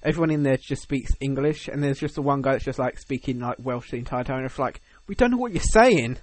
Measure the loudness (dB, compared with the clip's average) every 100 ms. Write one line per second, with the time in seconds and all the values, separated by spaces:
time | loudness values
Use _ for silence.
0 | -2 0 0 2 2 0 -2 -8 -4 -6
1 | -2 -2 0 0 0 -2 -6 -4 -2 -2
2 | -4 -4 0 0 0 0 -2 -2 -4 -4
3 | -8 -6 -4 -6 -6 -6 -6 -6 -6 -10
4 | -6 -6 -4 -6 -6 -4 -6 -6 _ _
5 | -14 2 2 4 2 2 4 8 8 6
6 | 2 -6